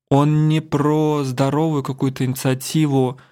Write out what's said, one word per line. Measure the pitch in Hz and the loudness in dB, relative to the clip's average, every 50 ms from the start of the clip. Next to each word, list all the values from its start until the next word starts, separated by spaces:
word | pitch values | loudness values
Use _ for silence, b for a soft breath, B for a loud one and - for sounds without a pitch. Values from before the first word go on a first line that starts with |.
| _ - | _ 0
Он | 139 139 147 151 151 151 151 156 | 2 2 4 4 2 2 2 2
не | 156 156 | 2 0
про | 156 156 - 143 143 147 151 156 156 151 151 147 139 | -2 -2 -2 0 0 2 2 2 2 0 0 -2 -2
здоровую | 131 127 131 139 135 143 147 165 165 156 143 135 | -4 -2 -2 -2 0 0 0 0 0 -2 -2 -4
какую-то | - - - 143 135 131 - 135 | -6 -6 -2 -2 -4 -2 -2 -4
инициативу, | 127 127 - - 139 131 131 - - - 160 156 147 135 135 127 123 127 b b b | -4 -4 -2 -2 -2 -2 -2 -4 -2 0 0 2 2 2 2 0 0 -2 b b b